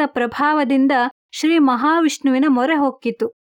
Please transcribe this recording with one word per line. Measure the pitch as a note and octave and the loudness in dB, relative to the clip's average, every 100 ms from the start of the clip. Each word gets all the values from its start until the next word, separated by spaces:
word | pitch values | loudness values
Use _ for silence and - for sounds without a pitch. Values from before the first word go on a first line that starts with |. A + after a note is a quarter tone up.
ಪ್ರಭಾವದಿಂದ | D4 B3+ A#3+ B3 D4 D4+ B3+ C4+ C4+ C4 A#3+ - _ | 0 -2 -4 -2 0 0 0 2 2 0 -2 -6 _
ಶ್ರೀ | - D#4 E4 | -4 0 2
ಮಹಾವಿಷ್ಣುವಿನ | C4+ B3 D4 E4 D#4 - C4+ B3+ D4+ | 2 2 0 2 0 0 -2 0 2
ಮೊರೆ | B3+ B3+ | 0 0
ಹೊಕ್ಕಿತು. | G#3 - - A#3 - A#3 - | 0 -2 -4 -6 -4 -6 -8